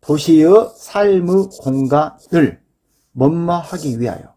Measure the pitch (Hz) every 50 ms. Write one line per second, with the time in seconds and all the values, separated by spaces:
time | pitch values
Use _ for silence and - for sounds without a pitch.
0 | _ - 147 151 - - 165 156 156 165 190 220 - - - - - - - 202
1 | 202 202 196 185 175 170 185 196 196 190 - - - 135 131 135 135 127 139 147
2 | 156 - - _ _ _ - 170 151 104 - _ _ _ _ _ _ _ _ _
3 | _ _ _ 123 127 147 165 170 170 170 175 170 170 - 180 175 151 147 120 113
4 | 120 117 90 - - - _